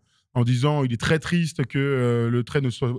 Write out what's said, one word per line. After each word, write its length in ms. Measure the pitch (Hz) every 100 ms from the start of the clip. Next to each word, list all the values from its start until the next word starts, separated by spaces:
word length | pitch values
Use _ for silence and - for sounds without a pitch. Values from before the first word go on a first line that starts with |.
| _ _ _
en 100 | 123
disant 400 | 120 123 147 147
il 80 | 131
est 80 | 117
très 180 | - 160
triste 480 | - 175 160 - 139
que, 100 | 139
euh, 520 | 139 135 120 117 117
le 140 | 120
trade 180 | 120 147
ne 80 | 131
soit, 240 | - 127